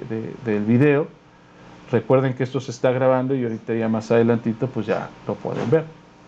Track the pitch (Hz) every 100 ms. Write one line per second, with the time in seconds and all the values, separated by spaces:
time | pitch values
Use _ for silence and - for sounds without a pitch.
0 | - 113 113 - 113 104 104 120 147 143
1 | 160 - _ _ - - - - - 117
2 | - 131 131 127 127 139 120 117 131 127
3 | 131 127 131 135 120 110 - 113 110 113
4 | 107 120 113 117 117 110 131 117 95 92
5 | 95 - - 104 - 92 110 156 160 -
6 | - _